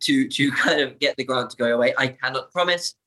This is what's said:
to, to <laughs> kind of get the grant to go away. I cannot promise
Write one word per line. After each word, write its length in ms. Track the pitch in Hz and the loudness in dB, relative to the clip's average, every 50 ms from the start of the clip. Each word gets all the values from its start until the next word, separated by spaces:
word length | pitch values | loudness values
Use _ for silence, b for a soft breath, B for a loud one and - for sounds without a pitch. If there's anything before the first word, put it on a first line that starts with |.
to, 260 | - - 143 135 135 160 | -2 0 2 2 2 0
to 220 | - - 139 143 | 0 0 0 0
<laughs> 20 | - | 2
kind 260 | - - - 160 151 | 2 2 2 2 2
of 200 | 139 131 123 - | 0 -2 -2 -2
get 180 | 147 135 - | -2 -2 0
the 60 | - 127 | -2 -4
grant 240 | 123 131 123 123 110 | -2 -2 -2 -2 -4
to 80 | - | -4
go 160 | - 120 117 117 | -2 0 0 2
away. 200 | 120 120 131 139 | 2 2 2 2
I 100 | - 135 127 | 0 -2 -2
cannot 420 | 131 - 127 131 135 131 - - | -2 -4 -6 -4 -4 -6 -8 -6
promise 440 | - 180 175 180 180 175 - - - _ _ | -4 -2 0 0 0 -2 -2 -6 -10 _ _